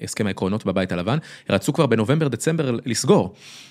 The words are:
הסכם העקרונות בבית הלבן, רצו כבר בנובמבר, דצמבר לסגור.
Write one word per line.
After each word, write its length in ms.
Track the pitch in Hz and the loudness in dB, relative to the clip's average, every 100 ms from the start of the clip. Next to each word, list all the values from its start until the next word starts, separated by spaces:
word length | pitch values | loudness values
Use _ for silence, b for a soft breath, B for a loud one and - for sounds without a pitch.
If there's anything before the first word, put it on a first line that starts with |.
הסכם 240 | - - 104 | -6 -4 -4
העקרונות 400 | 92 95 107 98 | -2 -4 -2 -2
בבית 260 | 92 92 | -2 -2
הלבן, 260 | 87 90 151 B B - | -2 -2 -2 B B -2
רצו 220 | 98 - | 0 0
כבר 140 | 147 143 | 0 2
בנובמבר, 420 | 110 104 156 147 | 2 2 0 0
דצמבר 500 | 117 - 165 135 117 | -2 -2 0 -2 -2
לסגור. 500 | 123 113 135 196 95 B B B B | -4 -2 4 4 2 B B B B